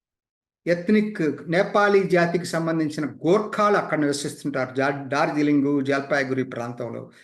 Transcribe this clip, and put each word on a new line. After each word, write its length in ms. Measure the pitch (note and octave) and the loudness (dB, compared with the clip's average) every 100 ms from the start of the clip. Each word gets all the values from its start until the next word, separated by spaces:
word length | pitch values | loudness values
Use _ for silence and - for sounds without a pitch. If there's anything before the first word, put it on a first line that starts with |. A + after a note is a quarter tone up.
| _ _ _ _ _ _ D#3+ | _ _ _ _ _ _ -2
ఎథ్నిక్ 840 | F3 F3 G#3+ G#3 G3 D3+ C#3 E3+ | 0 2 2 2 0 -2 -2 0
నేపాలీ 520 | E3+ G3+ G#3 G3+ G3 | 0 2 4 4 4
జాతికి 420 | F3 F3 E3+ F3+ | 4 2 2 0
సంబంధించిన 600 | - E3 E3 D#3+ D3+ D#3+ C#3+ | -2 -2 0 0 -2 -4 -6
గోర్ఖాలు 720 | - D#3 G#3 G#3+ - G#3 F#3+ | -2 2 2 2 0 2 2
అక్కడ 220 | - D3+ | 0 0
నివసిస్తుంటారు, 760 | C#3+ C#3+ - - D3 C#3 - | 0 -2 -6 -8 -4 -4 -4
జా-, 340 | C3 C#3 C#3 C3+ | -2 -2 -2 -4
డార్జిలింగ్, 760 | C#3 E3 D3 D3 D3 C#3 C#3+ | -2 0 0 2 2 2 0
జల్పాయిగురి 600 | C3+ C#3 C#3 C#3+ C3 C3 | 0 -2 0 -2 0 -2
ప్రాంతంలో. 640 | B2+ A#2 A#2+ B2 A#2 A#2 A#2 - | -4 -6 -10 -8 -10 -10 -14 -20